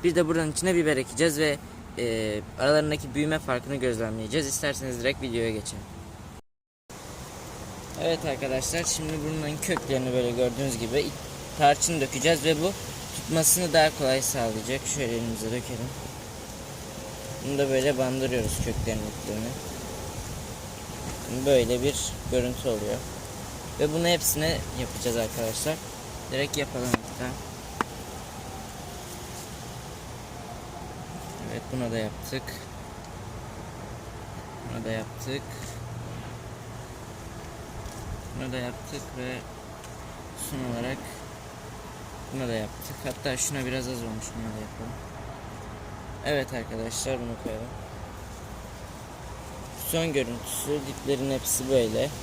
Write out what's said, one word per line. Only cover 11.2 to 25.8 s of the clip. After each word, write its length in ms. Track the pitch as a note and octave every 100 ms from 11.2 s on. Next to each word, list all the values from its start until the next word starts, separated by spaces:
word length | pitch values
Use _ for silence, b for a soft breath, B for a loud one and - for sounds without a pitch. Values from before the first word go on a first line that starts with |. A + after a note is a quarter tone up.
| - - - -
tarçın 420 | D3 D3 - E3
dökeceğiz 440 | C3+ C3 D3 E3
ve 180 | D3+ D3+
bu 100 | F3+ G3 - - - -
tutmasını 560 | - D#3+ D#3 F3+ F3
daha 260 | D#3+ D#3 D3+
kolay 240 | C3+ C3
sağlayacak. 580 | B2+ C3+ A2+ A2 A2 C3+ -
Şöyle 180 | D3 B2
elimize 340 | A#2 A#2 A2 A2
dökelim. 420 | B2 A#2+ A#2 B2+ C3+ - - - - - - - - - - - - - -
Bunu 140 | C3+ C#3
da 100 | C#3
böyle 300 | C3 C#3 C3
bandırıyoruz, 580 | C3 C3 C3 B2+ A2 -
köklerin 440 | A#2+ A2 A#2 A2
uçlarını. 480 | G#2+ G#2 - G#2 A#2 A#2+ - - - - - - - - - - - - - - - - - B2 C#3
Böyle 360 | C3 A#2 B2
bir 300 | C3+ C#3 - - -
görüntü 380 | B2+ B2 A#2+ C3
oluyor. 280 | G#2+ G#2+ A#2+ - - - - - - - -
Ve 120 | D3+
bunu 140 | D#3+ E3+
hepsine 520 | E3+ - D3 D#3+ C3+ - B2+
yapacağız 360 | A#2+ - B2 A#2
arkadaşlar. 600 | A2 - A2+ A2 D3+ D#3+